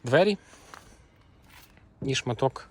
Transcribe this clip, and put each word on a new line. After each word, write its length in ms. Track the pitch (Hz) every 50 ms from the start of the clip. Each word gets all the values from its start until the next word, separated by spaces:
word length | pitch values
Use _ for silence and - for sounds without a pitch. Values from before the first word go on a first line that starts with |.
| -
Двері 340 | 120 127 151 190 208 202 - - - - - - - - - - - - - - - _ _ _ - _ - _ - - - - _ - - - - _ _
і 140 | - 135 131
шматок 540 | 127 - 127 117 - 135 135 - - - -